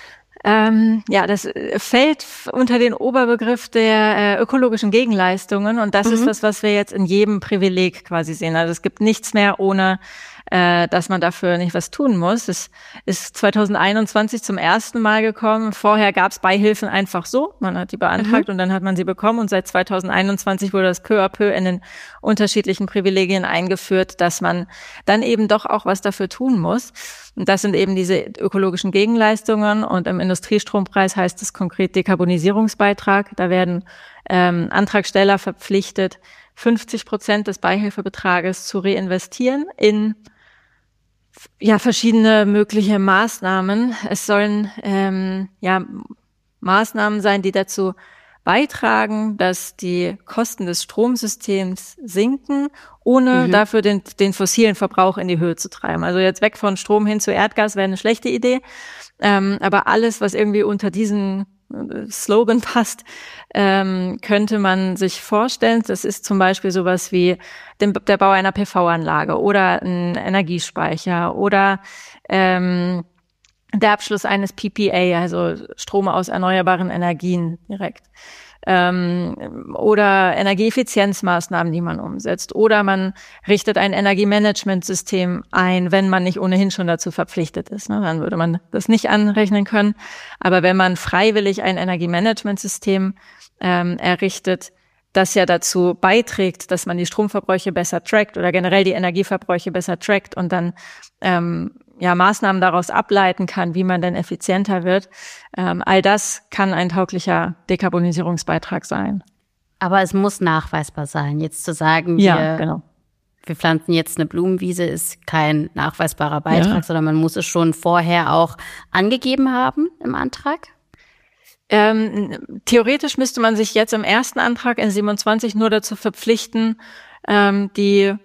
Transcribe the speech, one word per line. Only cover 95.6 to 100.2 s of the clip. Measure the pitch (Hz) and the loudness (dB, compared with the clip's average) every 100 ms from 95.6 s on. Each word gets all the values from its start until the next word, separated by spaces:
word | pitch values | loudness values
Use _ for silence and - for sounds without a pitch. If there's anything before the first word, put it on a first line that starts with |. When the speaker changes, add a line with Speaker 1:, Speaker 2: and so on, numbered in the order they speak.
| - 180 175 170 | 0 0 0 2
Speaker 1:
beiträgt, | 190 220 233 - 190 - - | 2 2 0 -2 -2 -4 -6
dass | 185 185 | -4 -4
man | 175 | -4
die | 175 | -4
Stromverbräuche | - 214 202 - 185 196 | -2 -2 -2 -2 -2 0
besser | 175 170 170 | -4 -4 -4
trackt | - 214 208 190 | 0 0 0 -2
oder | 175 | 0
generell | 180 180 196 | 0 2 2
die | 190 | 2
Energieverbräuche | 175 180 175 190 190 - 175 190 | 0 -2 -2 -2 -4 -2 -4 -2
besser | 175 170 170 | -6 -4 -6
trackt | - 196 | 0 -2